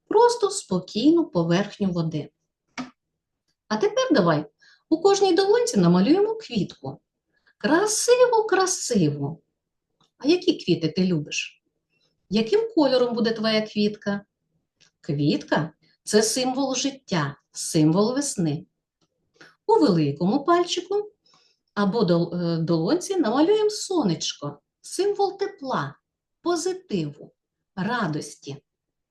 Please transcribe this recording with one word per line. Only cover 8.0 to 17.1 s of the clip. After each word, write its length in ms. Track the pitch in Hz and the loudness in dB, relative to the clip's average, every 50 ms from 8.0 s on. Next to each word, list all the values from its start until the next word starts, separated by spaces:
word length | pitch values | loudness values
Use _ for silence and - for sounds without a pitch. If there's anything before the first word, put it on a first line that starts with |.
| - 466 494 494 494 480 453 440 440 440 381 381 370 359 - - - - 240 190 156 143 143 147 143 143 160 - _ _ _ _ _ _ _ _ _ _ _ _ _ _ _ | 2 4 6 6 6 4 4 2 2 2 2 0 0 0 -2 -4 -4 -2 0 2 2 0 0 -4 -8 -8 -10 -12 _ _ _ _ _ _ _ _ _ _ _ _ _ _ _
А 100 | - - | -6 0
які 260 | 294 359 359 - 349 - | 0 0 0 2 -2 -2
квіти 340 | - - 180 165 165 160 | -2 0 -2 -2 0 0
ти 180 | 156 - 185 185 | -4 -2 0 0
любиш? 540 | 185 175 151 147 - - - - - - _ _ _ _ _ _ _ _ _ _ _ _ _ _ - | 0 0 -2 -4 -6 -8 -8 -10 -10 -14 _ _ _ _ _ _ _ _ _ _ _ _ _ _ -4
Яким 400 | 185 220 220 - 392 440 453 453 - | -2 -2 0 2 0 0 0 0 2
кольором 400 | 330 285 254 254 247 247 240 233 | 2 2 4 4 2 0 0 -2
буде 160 | 240 214 226 | -2 -2 -2
твоя 300 | 220 214 214 220 220 214 | -2 -2 -2 0 0 0
квітка? 600 | 214 214 - 214 208 208 208 - - 202 202 202 - _ _ _ _ _ _ _ _ _ _ _ _ _ _ _ | -2 -2 -2 -2 -2 -2 -2 -4 -6 -6 -6 -6 -8 _ _ _ _ _ _ _ _ _ _ _ _ _ _ _
Квітка — 720 | - - 143 147 143 151 - 302 - - - - 147 - - _ _ _ _ _ - | -8 -6 -4 -2 0 0 0 -2 -2 -4 -2 -2 -4 -6 -10 _ _ _ _ _ -6
це 200 | - 208 214 220 | 2 2 2 2
символ 520 | - - 262 254 262 254 277 277 254 262 | 2 0 -2 -2 -2 -2 -2 -2 -2 -2
життя, 600 | - - 269 269 - _ - | -4 -4 -6 -6 -8 _ -4